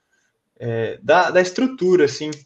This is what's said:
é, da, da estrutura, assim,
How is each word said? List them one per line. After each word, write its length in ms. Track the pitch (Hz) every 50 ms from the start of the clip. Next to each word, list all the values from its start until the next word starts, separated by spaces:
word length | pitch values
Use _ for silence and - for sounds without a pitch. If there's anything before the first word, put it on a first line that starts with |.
| _ _ _ _ _ _ _ _ _ _ _ -
é, 400 | 120 120 117 113 113 107 - -
da, 280 | 101 123 156 180 175 160
da 120 | 165 180
estrutura, 640 | 185 180 - - 262 262 - - 180 185 185 160 147
assim, 240 | 139 - - 151 151 147 139 _